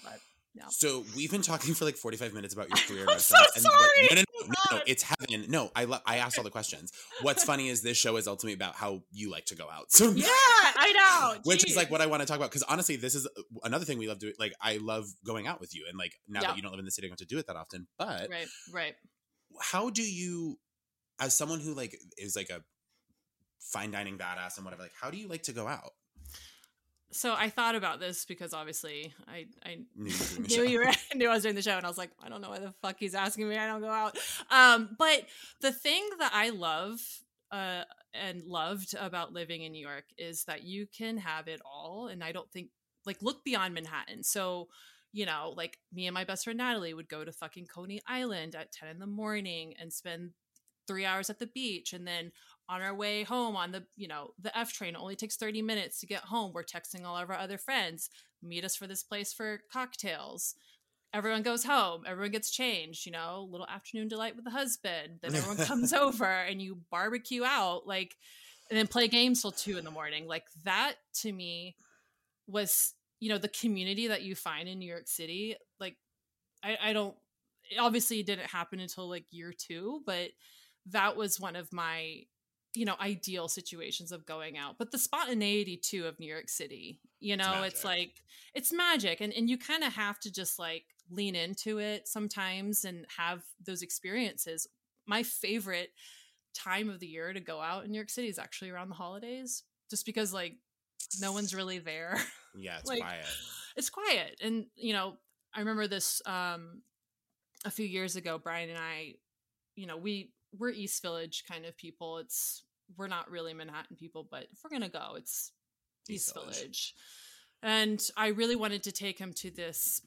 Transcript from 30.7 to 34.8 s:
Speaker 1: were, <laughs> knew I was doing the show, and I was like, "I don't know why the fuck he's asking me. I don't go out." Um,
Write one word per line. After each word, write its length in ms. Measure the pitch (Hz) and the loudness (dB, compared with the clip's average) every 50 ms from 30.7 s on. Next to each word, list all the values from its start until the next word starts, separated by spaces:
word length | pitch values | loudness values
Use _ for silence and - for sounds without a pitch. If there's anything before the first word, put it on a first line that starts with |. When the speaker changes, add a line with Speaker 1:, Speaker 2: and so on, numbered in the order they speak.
| 247 233 | 4 4
Speaker 1:
were, 140 | 240 262 262 - | 6 6 4 4
<laughs> 120 | - - 302 | 2 0 0
knew 140 | 262 240 233 | 2 4 6
I 60 | 226 | 6
was 80 | 220 | 4
doing 120 | 202 220 202 | 4 2 0
the 60 | 202 | 0
show, 140 | 190 214 196 | 2 0 0
and 80 | 185 175 | 0 0
I 40 | 175 | -4
was 100 | 175 185 | -4 -6
like, 120 | 180 165 - - | -8 -10 -12 -14
"I 80 | - - | -14 -12
don't 100 | 226 202 | -12 -10
know 80 | 202 185 | -10 -10
why 100 | 202 196 | -8 -8
the 140 | 196 190 185 - | -8 -10 -10 -6
fuck 160 | - 190 185 - | -6 -6 -4 -2
he's 160 | 208 190 180 | -4 -2 0
asking 340 | 196 196 202 214 214 214 214 | 0 0 0 0 -2 -2 -2
me. 80 | 214 214 | 0 0
I 80 | 214 | 0
don't 160 | 220 220 220 | -2 -2 -2
go 80 | 214 220 | -2 -2
out." 260 | 220 220 214 214 - - - - - - - - | 0 0 0 0 -2 -4 -6 -6 -6 -6 2 8
Um, 460 | 247 262 254 247 240 233 | 10 12 12 12 12 10